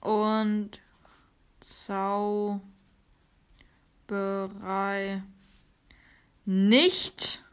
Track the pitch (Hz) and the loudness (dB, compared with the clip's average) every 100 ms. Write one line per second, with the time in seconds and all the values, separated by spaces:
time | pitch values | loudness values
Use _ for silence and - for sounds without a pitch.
0 | 254 220 214 220 214 214 202 - - _ | 0 2 2 2 2 0 -4 -12 -20 _
1 | - - _ _ _ _ - - - 196 | -20 -20 _ _ _ _ -16 -14 -6 -4
2 | 196 202 208 208 208 202 190 - _ _ | -2 0 0 0 -2 -4 -8 -20 _ _
3 | _ _ _ _ _ - - _ _ _ | _ _ _ _ _ -20 -20 _ _ _
4 | _ 202 196 196 190 196 190 190 196 196 | _ -4 -2 -2 -6 -8 -4 -2 -2 -2
5 | 196 196 196 - - - _ _ _ - | -4 -6 -8 -20 -20 -20 _ _ _ -20
6 | - - _ _ - 190 196 240 339 370 | -20 -20 _ _ -2 4 6 8 6 2
7 | - - - - - | -4 -4 -6 -6 -14